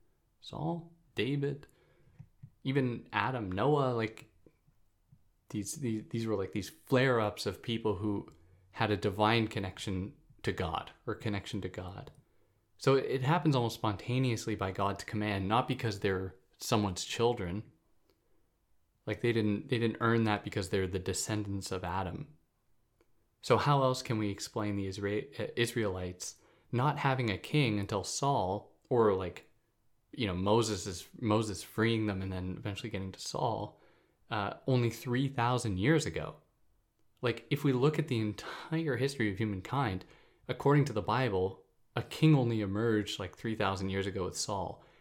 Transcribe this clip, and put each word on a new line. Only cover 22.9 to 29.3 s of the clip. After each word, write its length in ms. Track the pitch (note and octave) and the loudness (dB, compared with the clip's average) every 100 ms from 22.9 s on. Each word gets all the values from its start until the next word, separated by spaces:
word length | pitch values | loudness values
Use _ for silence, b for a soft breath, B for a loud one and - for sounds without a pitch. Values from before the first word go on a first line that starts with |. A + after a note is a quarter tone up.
| _ _ _ _ _ | _ _ _ _ _
So 160 | - A2 | 2 4
how 260 | C#3+ C#3+ | 6 4
else 180 | C3 B2+ | 4 2
can 160 | - A2 | -2 -2
we 100 | G#2 | -2
explain 480 | G2 - A#2 G#2 G2+ | -4 -6 -4 -2 -2
the 120 | G2 | -4
Isra-, 520 | G2 G2 G#2+ - - | -4 -2 -2 -6 -8
uh, 60 | A2+ - | -6 -2
Israelites 800 | A2+ A#2+ G#2 F#2 F2+ F2+ - - b b b | 0 0 -2 -2 -6 -8 -12 -14 b b b
not 260 | A#2+ C#3+ C#3 | 0 0 0
having 320 | C3+ C3 A#2 | 0 0 0
a 80 | F#2 | -2
king 400 | - D3+ B2 G#2 | 0 2 2 0
until 260 | G2 G2+ | -2 -4
Saul, 680 | - - C#3+ C3 F#2 G#2 - _ _ | -4 -2 0 0 0 -4 -6 _ _
or, 240 | B2 G#2+ | 4 4
like, 340 | F#2 F#2 | 4 -2